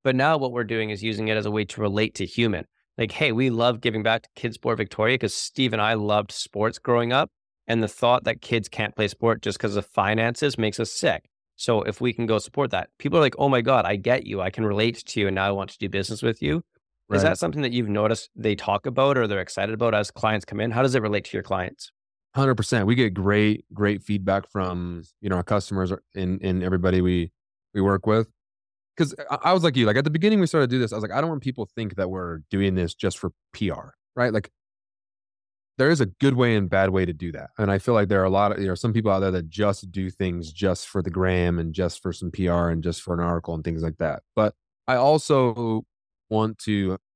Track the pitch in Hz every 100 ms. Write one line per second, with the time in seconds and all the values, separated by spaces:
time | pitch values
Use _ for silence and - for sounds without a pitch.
0 | 131 131 143 156 131 120 107 113 107 101
1 | 110 104 110 107 104 107 101 - 104 104
2 | 110 - 90 - 117 85 - _ _ -
3 | 110 - 151 113 131 117 120 117 120 110
4 | 110 113 - - 120 - 123 110 101 -
5 | 110 127 104 - - - 127 110 107 113
6 | 104 104 101 - - 101 110 - - 120
7 | 117 131 - _ _ _ - 113 107 -
8 | 120 123 - 113 - 117 101 - 107 -
9 | 104 - 117 110 104 - 107 101 - -
10 | 98 110 117 117 147 123 107 - 110 -
11 | 139 80 _ _ _ - - 110 107 -
12 | 123 113 113 107 - - 131 90 - -
13 | 143 170 139 - 139 127 117 127 95 104
14 | 117 131 104 98 90 - 107 101 113 -
15 | - 110 98 95 98 98 92 - 101 98
16 | 95 107 120 110 147 165 - _ _ _
17 | - 101 156 185 170 147 131 123 107 104
18 | 107 113 - - 110 98 - 101 139 127
19 | 139 131 110 98 90 - 104 110 120 107
20 | 101 - 110 107 - 101 117 113 135 127
21 | 107 104 - 110 - 95 92 - - _
22 | _ _ _ 131 135 113 - 120 101 123
23 | 113 92 98 104 104 107 - 101 104 101
24 | - 104 95 98 - 101 92 90 87 85
25 | 82 _ 101 90 - 104 - 98 90 95
26 | _ 95 92 95 95 90 90 92 92 92
27 | 90 90 82 _ _ _ _ 104 98 98
28 | 110 110 110 _ _ _ _ _ _ -
29 | 147 - 147 143 165 185 165 127 110 113
30 | 151 160 208 214 170 160 127 127 113 107
31 | 104 120 165 147 127 123 104 - 107 92
32 | 92 95 87 80 - 98 98 92 85 -
33 | 95 - 87 - _ - 98 69 65 _
34 | _ 123 123 107 - _ _ _ _ _
35 | _ _ _ _ _ _ _ - 135 160
36 | 101 - 135 123 120 110 92 95 95 92
37 | 90 78 87 71 69 - 101 98 - 113
38 | 98 98 92 95 104 95 98 90 117 110
39 | 107 95 98 92 80 104 101 98 92 95
40 | 92 - 92 87 80 82 98 87 - 98
41 | 90 90 92 90 87 85 82 80 87 -
42 | 92 80 87 - 90 87 85 82 85 80
43 | - 85 87 85 85 82 85 80 80 80
44 | 80 64 _ - 104 - _ _ - 127
45 | 139 151 - 147 123 117 113 110 - _
46 | _ _ - 107 110 107 - 101 95 95
47 | _